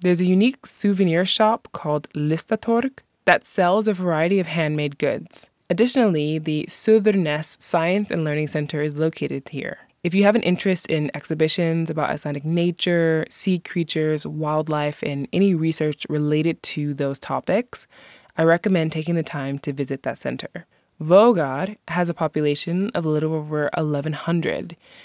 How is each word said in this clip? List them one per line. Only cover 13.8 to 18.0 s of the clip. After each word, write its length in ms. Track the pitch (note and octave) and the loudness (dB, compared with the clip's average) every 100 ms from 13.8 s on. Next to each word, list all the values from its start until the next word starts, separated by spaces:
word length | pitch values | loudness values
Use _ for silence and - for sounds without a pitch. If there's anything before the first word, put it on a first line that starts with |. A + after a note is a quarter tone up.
| D#3+ D#3+ D#3 D3+ D3+ | -2 -2 0 -2 -4
wildlife, 760 | D3+ D3+ D#3 D#3 D3+ D3 - | -4 -2 0 0 -2 -2 -4
and 260 | - C#3+ C#3 | -4 -4 -2
any 240 | F3+ G3 | 2 4
research 520 | E3+ D#3+ D#3 D3+ D3 - | 4 0 0 -2 -2 -4
related 540 | D3+ D3 D3+ E3 D#3+ | -2 2 2 0 -2
to 320 | - D#3 D3 | -6 -4 -4
those 260 | C#3 C#3 C#3 | -4 -4 -4
topics, 680 | - C3 - G3 B3 - - - | -6 -6 0 -2 -2 -10 -14 -20